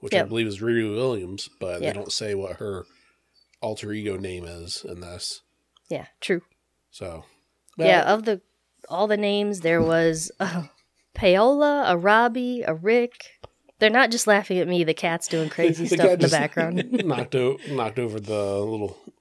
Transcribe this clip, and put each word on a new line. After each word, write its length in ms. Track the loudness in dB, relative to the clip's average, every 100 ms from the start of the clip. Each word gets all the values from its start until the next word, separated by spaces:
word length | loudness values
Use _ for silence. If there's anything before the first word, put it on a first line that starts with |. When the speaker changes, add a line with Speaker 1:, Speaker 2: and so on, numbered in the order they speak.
Speaker 1:
which 120 | -2
I 40 | -2
Speaker 2:
Yeah. 60 |
Speaker 1:
believe 220 | 0 -2 -2
is 120 | -2
Riri 280 | 0 0 0
Williams, 540 | -2 -2 -2 -6 -12 -14 _
but 200 | -8 -4
Speaker 2:
Yeah. 80 | -4
Speaker 1:
they 60 | -6
don't 140 | -6
say 220 | -6 -4
what 220 | -4 -6 -8
her 300 | -8 -8 -12 _ _ _ _ _ _ _
alter 300 | -8 -6 -8
ego 240 | -6 -4 -6
name 280 | -6 -8
is 400 | -10 -12 -12 -12
in 160 | -10 -14
this. 420 | -14 -12 -10 -12 _ _ _ _ _
Speaker 2:
Yeah, 180 | -12 -12 _
true. 220 | -4 -4 -4 _ _ _ _
Speaker 1:
So, 340 | -14 -12 -12 -16 _ _ _ _ 0
Speaker 2:
Yeah, 240 | 4 6
Speaker 1:
but 60 | 4
Speaker 2:
of 120 | 2
the, 160 | 0 -4 -6 _ _ _ -8
all 180 | -2 0
the 100 | 2
names, 440 | 0 0 -2 -2
there 200 | 0 2
was 500 | 4 4 2 0 -6 -6
a 300 | -4 -4 -8 _ _ _ _
Paola, 720 | 0 4 6 6 4 2 2 2
a 100 | 2
Robbie, 640 | 4 4 4 0 -4 -4 -4
a 80 |
Rick. 380 | -2 2 2 0 -6 -20 _ -20 _ _ _
They're 100 | 4
not 200 | 6 4
just 160 | 2 4
laughing 320 | 2 2 0
at 80 | 2
me, 140 | 2
the 80 | 2
cat's 340 | 0 -2 -2 -2
doing 200 | -2 -2
crazy 340 | 2 2 2
Speaker 1:
<laughs> 20 | 0
The 80 | 4
Speaker 2:
stuff 40 |
Speaker 1:
cat 120 | 4
Speaker 2:
in 40 | 6
the 40 |
Speaker 1:
just 80 | 4
Speaker 2:
background. 600 | 2 0 -2 -2 -2 -2
Speaker 1:
<laughs> 120 | -2 0
knocked 280 | -2 -2 0
o-, 220 | 0 -2 -6
knocked 300 | -4 -2 -2
over 180 | -4 -6
the 400 | -4 -2 -2 -2
little 380 | -2 -4 -6 -8 -20 -20